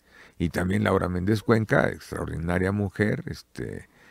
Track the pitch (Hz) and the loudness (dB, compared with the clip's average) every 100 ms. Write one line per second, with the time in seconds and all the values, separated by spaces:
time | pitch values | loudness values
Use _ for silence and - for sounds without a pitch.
0 | _ - - - 87 87 90 104 104 95 | _ -20 -14 -4 -2 0 0 2 2 2
1 | 87 90 92 107 - 110 110 143 - - | 0 0 0 2 4 2 4 2 2 -2
2 | - 76 78 80 82 90 92 104 98 - | -8 -6 -6 -4 -2 2 2 0 0 0
3 | 107 123 - - - 64 58 50 - _ | 0 0 -6 -10 -12 -10 -10 -10 -14 _
4 | - | -20